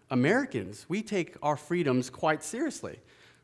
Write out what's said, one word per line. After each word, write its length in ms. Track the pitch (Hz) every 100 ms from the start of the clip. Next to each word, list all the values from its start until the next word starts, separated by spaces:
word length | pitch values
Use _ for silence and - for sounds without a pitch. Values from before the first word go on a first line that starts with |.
| -
Americans. 800 | 131 147 240 277 120 92 107 -
We 140 | 196
take 320 | 220 202 156 -
our 120 | 147 143
freedoms 540 | - 175 147 127 123
quite 340 | - 160 156
seriously. 580 | - 226 302 - - - - - - _